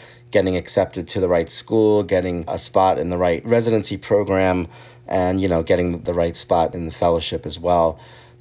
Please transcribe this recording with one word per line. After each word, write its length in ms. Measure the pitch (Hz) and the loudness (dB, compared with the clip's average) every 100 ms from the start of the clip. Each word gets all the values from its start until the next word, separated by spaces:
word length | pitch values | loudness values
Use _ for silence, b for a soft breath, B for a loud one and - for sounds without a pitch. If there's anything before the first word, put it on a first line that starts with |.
| B B B | B B B
getting 260 | 101 95 90 | 0 0 -2
accepted 520 | - 101 92 95 82 | -2 -2 -2 -4 -8
to 120 | 101 | -2
the 80 | 90 | 0
right 220 | 87 82 | 0 -2
school, 520 | - - 113 107 104 | -8 -2 2 4 2
getting 420 | 98 92 92 87 80 | 2 0 0 -6 -6
a 100 | - | -8
spot 400 | - 95 95 71 | -2 2 2 2
in 120 | 85 | -2
the 60 | 90 | 0
right 280 | 90 82 113 | 0 0 0
residency 500 | 117 113 110 - 98 | 0 2 0 -2 -8
program, 720 | - 104 98 95 92 92 85 B B B - | 0 0 2 2 2 0 -2 B B B -4
and, 340 | 95 90 95 | -2 0 0
you 80 | 95 | 0
know, 140 | 82 | 0
getting 400 | 80 90 90 87 | 2 0 0 -2
the 100 | 87 | -4
right 240 | 87 85 - | 0 -2 -2
spot 380 | - 87 78 | 0 2 2
in 120 | 90 82 | -2 -8
the 40 | |
fellowship 560 | - 87 85 - 82 78 | -2 0 0 -2 -8 -8
as 120 | 82 | -6
well. 420 | 85 87 82 78 B B B B | 0 2 2 -2 B B B B